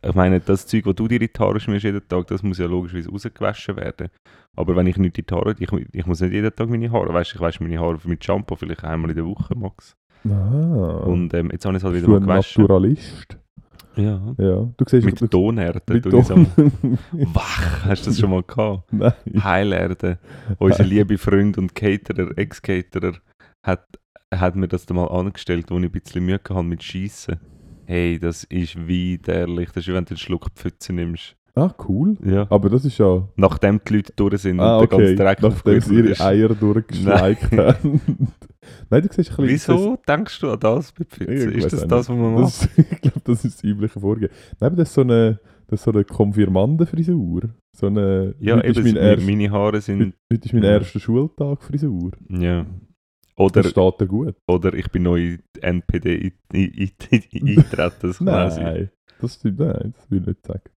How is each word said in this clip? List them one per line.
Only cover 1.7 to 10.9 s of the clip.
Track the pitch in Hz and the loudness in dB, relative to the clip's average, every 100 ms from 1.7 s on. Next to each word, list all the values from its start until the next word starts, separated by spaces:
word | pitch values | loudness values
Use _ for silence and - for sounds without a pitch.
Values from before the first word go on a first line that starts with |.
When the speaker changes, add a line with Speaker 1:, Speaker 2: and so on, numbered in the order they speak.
| 101 104 | -2 -2
Speaker 1:
jeden | 101 _ | -6 _
Tag, | 90 87 | -6 -4
das | 95 | -6
muss | 98 90 | -4 -4
ja | 87 | -4
logischerweise | 90 87 90 82 | -4 -6 -10 -10
rausgewaschen | 98 113 _ 101 107 - 98 | -12 -12 _ -6 -6 -10 -8
werden. | - - 85 _ _ _ _ - | -10 -10 -14 _ _ _ _ -8
Aber | 80 90 | -2 2
wenn | 90 | 0
ich | 92 | 2
nicht | 92 - | -2 -2
in | - | -6
die | |
Haare, | 90 95 110 | -4 -2 -4
ich, | - 101 62 | -4 -6 -6
ich | - 85 | -8 -4
muss | 82 | -2
nicht | 90 | -2
jeden | 98 107 - | -2 -4 -4
Tag | 117 | -6
meine | 117 117 | -4 -2
Haare, | 113 - | -2 0
weißt, | 85 85 | -2 -2
ich | - | -4
wasche | 85 - | -4 -4
meine | 82 82 | -6 -2
Haare | 85 80 85 | -2 -4 -6
mit | 82 | -6
Shampoo | - 98 104 85 | -2 -4 -4 -10
vielleicht | 82 80 | -8 -10
einmal | 78 80 82 | -6 -4 -4
in | 80 | -4
der | 82 | -6
Woche | 104 - 123 | -6 -6 -6
max. | 98 - _ _ _ _ 104 | -8 -12 _ _ _ _ -4
Speaker 2:
Ah. | 98 98 139 165 139 85 | -2 0 0 0 0 -2